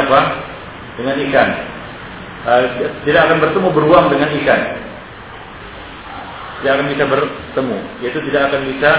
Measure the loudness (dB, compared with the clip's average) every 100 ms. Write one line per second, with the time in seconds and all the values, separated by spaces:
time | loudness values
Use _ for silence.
0 | 4 4 4 -2 -8 -12 -14 -14 -14 -6
1 | -4 -2 2 4 4 0 -6 -10 -12 -14
2 | -14 -14 -14 -8 2 4 4 0 -4 -4
3 | 2 4 4 4 2 2 2 4 6 6
4 | 6 4 2 0 2 2 2 -6 -10 -14
5 | -16 -16 -16 -16 -16 -16 -16 -16 -16 -16
6 | -14 -12 -12 -12 -12 -4 0 0 0 0
7 | 2 2 0 -4 -8 -4 -2 -2 -6 -6
8 | -4 -4 0 2 2 0 -2 2 4